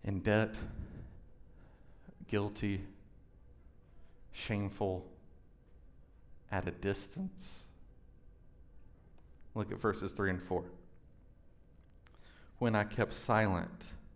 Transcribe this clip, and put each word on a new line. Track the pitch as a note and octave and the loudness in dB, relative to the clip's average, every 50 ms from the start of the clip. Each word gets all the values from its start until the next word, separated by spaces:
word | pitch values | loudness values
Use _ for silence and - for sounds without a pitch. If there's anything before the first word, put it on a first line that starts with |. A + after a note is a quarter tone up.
| - | 0
In | G2+ G2 F#2 | 0 0 2
debt, | - A2 G#2 A2 A2 G#2+ - - - - - - - - - - - - - - - - - - - - - - - - - - - - - - - - - - - | 6 8 8 8 8 6 0 -4 -6 -6 -4 -6 -8 -8 -8 -10 -10 -12 -12 -14 -16 -16 -18 -18 -18 -18 -18 -18 -18 -20 -20 -20 -20 -20 -18 -18 -18 -18 -16 -16 -4
guilty, | - - G#2 G2+ G2+ G2+ - G#2+ G2+ G2 F#2 F#2+ - - - - - - - - - - - - - - - - - - - - - - - - - - - - - | 0 2 2 2 2 0 0 0 2 2 0 -2 -6 -12 -16 -20 -20 -20 -20 -20 -20 -20 -20 -20 -20 -20 -20 -20 -20 -20 -20 -20 -18 -16 -16 -16 -16 -16 -18 -16 -14
shameful, | - - - - A2 G2+ G2+ G2 - - G#2+ F#2+ F#2 F#2 - - - - - - - - - - - - - - - - - - - - - - - - - - - - - - | -10 -8 0 2 2 2 2 0 0 0 2 2 2 0 -4 -8 -16 -18 -18 -20 -20 -20 -20 -20 -20 -20 -20 -20 -20 -20 -20 -20 -20 -20 -20 -20 -20 -20 -18 -18 -18 -16 -6 0
at | G#2 F#2+ - | 0 0 0
a | F2+ | 0
distance. | - - - G2 G2 - - - - - F#3+ F#3 - - - - - - - - - - - - - - - - - - - - - - - - - - - - - - - - - - - - - - - - - - - - - | -4 0 0 0 0 0 -2 -6 -6 -4 -4 -4 -6 -8 -10 -10 -10 -12 -14 -16 -18 -18 -20 -20 -20 -20 -20 -20 -20 -20 -20 -20 -20 -20 -20 -20 -20 -20 -20 -18 -18 -18 -18 -18 -20 -20 -20 -20 -20 -20 -20 -20 -18 -18 -16 -6 -2
Look | A2 G#2 - | -2 0 0
at | G#2 A2 | -2 2
verses | - A2 F#2+ - - G2 | 4 4 4 4 -2 -4
three | - - G2+ F#2+ | 0 2 4 4
and | F#2 F2+ | 4 2
four. | - - F2+ F2 D#2+ - - - - - - - - - - - - - - - - - - - - - - - - - - - - - - - - - - - - - - - | 0 0 0 0 0 -2 -12 -14 -16 -18 -18 -20 -20 -20 -20 -20 -20 -20 -20 -20 -20 -20 -20 -20 -20 -20 -20 -20 -20 -20 -20 -20 -20 -20 -20 -20 -20 -20 -20 -20 -20 -20 -2 2
"When | B2 A#2 G#2+ | 4 6 6
I | G#2 G#2 | 6 4
kept | G#2+ - - G#2+ - - | 4 4 2 2 2 2
silent | - - - A2+ G#2+ A2 G2+ F#2 F2 F2 E2+ - - - - - - - - - | -4 2 6 6 8 8 6 6 4 2 -2 -8 -12 -12 -12 -12 -12 -14 -16 -18